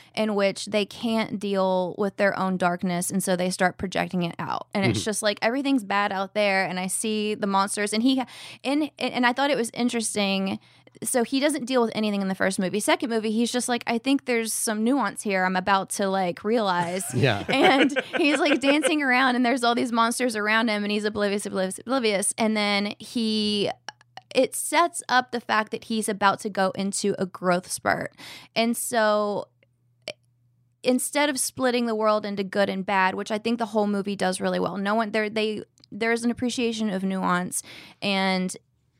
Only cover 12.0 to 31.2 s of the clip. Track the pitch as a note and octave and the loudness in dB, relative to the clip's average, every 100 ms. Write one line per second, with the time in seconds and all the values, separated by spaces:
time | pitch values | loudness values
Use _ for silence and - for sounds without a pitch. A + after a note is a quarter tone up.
12 | G#3+ G3+ F#3+ F#3+ F#3+ G3 F3+ G#3 B3 D#4+ | -2 0 -2 0 0 0 -2 0 2 2
13 | C4 A3+ A3 G#3+ A#3 B3 A#3 A#3+ - A#3 | 2 -2 0 0 0 0 -2 -4 -2 -2
14 | C4 C#4 - A#3 A3 - - G#3+ A3 C#4 | 2 0 2 -2 0 -2 -2 0 2 2
15 | G3+ - G#3+ F#3+ F#3 F#3 F#3 G3 F#3 - | 0 -4 -2 0 2 0 2 2 0 -2
16 | G3 F#3+ F3+ - G#3 A#3 G3+ F3 E3+ F#3 | 0 0 0 -2 0 0 2 0 0 -4
17 | F#3+ B2 C3+ G2+ - - - C#4 C4 C4+ | -4 2 2 2 0 4 6 6 4 0
18 | - C4+ D4 C#4 D#4+ B3 C#4 D4 C4 D4+ | -4 0 2 2 2 2 2 2 2 2
19 | C#4 B3 C4 A#3+ A#3+ C4 A#3 A#3+ B3+ A3+ | 2 2 4 2 2 2 2 2 0 2
20 | A3+ A#3+ B3 A3 G#3 A3 A#3 G#3 G#3 G#3 | 2 2 -2 0 2 2 2 0 0 0
21 | G#3 G#3+ G3+ G3+ G3+ G3+ F#3 - - C4+ | -2 0 0 0 -2 -2 -2 -4 -2 0
22 | A3+ F#3+ G#3 - A3 A3 G#3 G3+ G3+ - | 2 2 0 0 0 2 2 0 0 -6
23 | - A#3+ A3 G#3+ G#3 G#3 F3+ - - - | -8 -2 0 0 0 0 -2 -4 -12 -20
24 | _ - - - C4 - - D4+ E4+ - | _ -20 -6 0 0 0 -2 2 2 0
25 | - B3+ B3+ A#3+ - A3 G#3+ A3 - A3+ | 0 0 0 -4 -2 -2 -2 -6 -4 -4
26 | G#3+ G3 G3+ - A3 G3 F#3+ - G3 - | -2 2 2 2 -2 0 0 0 -4 -2
27 | G3+ - F#3 - F3+ F3+ - - G#2 F2+ | -2 -2 -4 -2 0 0 0 -4 0 0
28 | - - - - - - A3+ A#3 - A#3+ | -2 -12 -20 -18 -8 -2 0 0 -2 2
29 | G#3+ G#3 G#3 G3+ - _ _ _ _ _ | 2 2 0 -4 -8 _ _ _ _ _
30 | - - _ _ _ _ _ _ B3+ B3+ | -16 -16 _ _ _ _ _ _ 0 0
31 | - C#4+ | 0 0